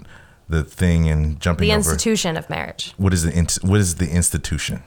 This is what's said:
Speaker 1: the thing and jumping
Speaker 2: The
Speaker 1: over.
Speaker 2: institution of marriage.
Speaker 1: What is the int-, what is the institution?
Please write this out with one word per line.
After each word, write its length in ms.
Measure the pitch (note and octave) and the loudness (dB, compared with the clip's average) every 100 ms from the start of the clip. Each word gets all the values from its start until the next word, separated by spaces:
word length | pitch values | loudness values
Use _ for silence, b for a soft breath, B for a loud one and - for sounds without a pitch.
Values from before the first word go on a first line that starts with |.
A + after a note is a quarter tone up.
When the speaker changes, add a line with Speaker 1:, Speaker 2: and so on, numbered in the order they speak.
| - B B B B | -12 B B B B
Speaker 1:
the 160 | D#2+ | -4
thing 440 | C#2+ - F2+ E2 D#2+ | -2 0 2 4 2
and 300 | D#2 D2+ D2 | 2 0 -2
jumping 300 | F2+ E2 - | -2 0 2
Speaker 2:
The 60 | |
Speaker 1:
over. 40 | - | 2
Speaker 2:
institution 580 | E2+ D2 A3+ A3 F3+ D#3+ | 0 -2 0 -2 -2 -4
of 140 | D#3+ | -6
marriage. 420 | D#3+ - - - - | -8 -8 -12 -12 0
Speaker 1:
What 160 | F#2+ | 2
is 80 | F2+ | 4
the 100 | D#2+ E2 | 2 0
int-, 200 | E2 - | 0 0
what 160 | F#2 G#2 | 2 2
is 180 | F#2 D#2+ | 2 -2
the 140 | E2 | -2
institution? 720 | F2 - D#2+ - D#2 - - | 0 0 -2 -4 -4 -4 -8